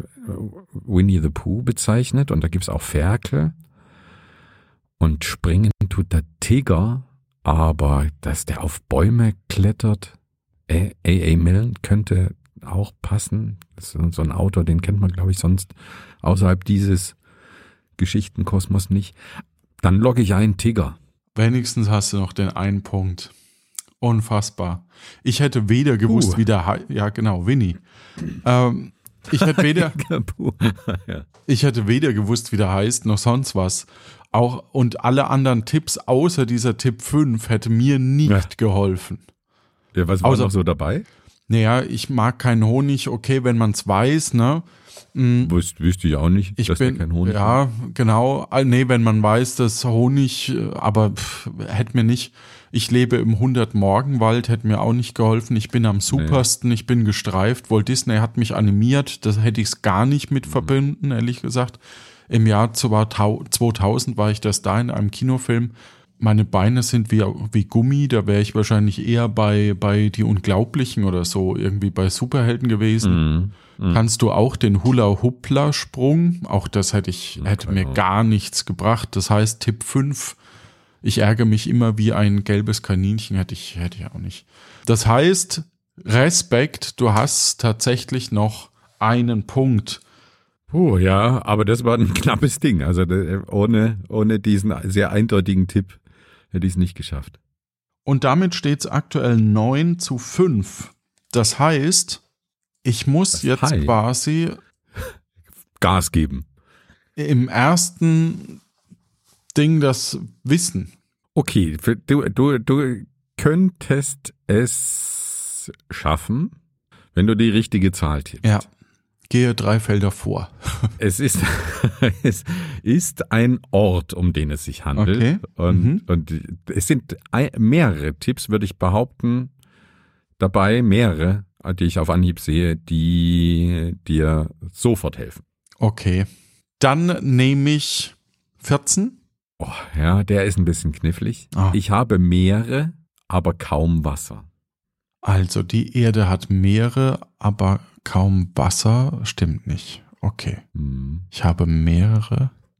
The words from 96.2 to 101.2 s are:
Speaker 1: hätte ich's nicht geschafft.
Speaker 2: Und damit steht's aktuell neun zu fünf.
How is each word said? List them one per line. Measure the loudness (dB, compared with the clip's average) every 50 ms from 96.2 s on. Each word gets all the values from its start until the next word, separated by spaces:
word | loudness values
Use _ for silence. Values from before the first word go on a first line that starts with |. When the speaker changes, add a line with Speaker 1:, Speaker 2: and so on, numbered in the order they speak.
| _ _ _ _ _ _
Speaker 1:
hätte | -6 -4 -4
ich's | -2 0
nicht | 0 -2 -2 -4
geschafft. | -8 -12 -10 -10 -10 -10 -12 -16 _ _ _ _ _ _ _ _ _ _ _ _ _ _
Speaker 2:
Und | -2 -2 0 2
damit | 2 2 2 0 0 -2
steht's | -2 -2 -2 -2 -2 -4
aktuell | -4 -4 -6 -4 -4 -4 -2 0 2 2
neun | 4 4 4 4 2 2 2 0 0 0 0 -2 -4
zu | -6 -6 -8 -8
fünf. | -10 -6 0 0 2 2 2 0 -2 -4 -8 -16 -18 -20 _ _ _ _ _ _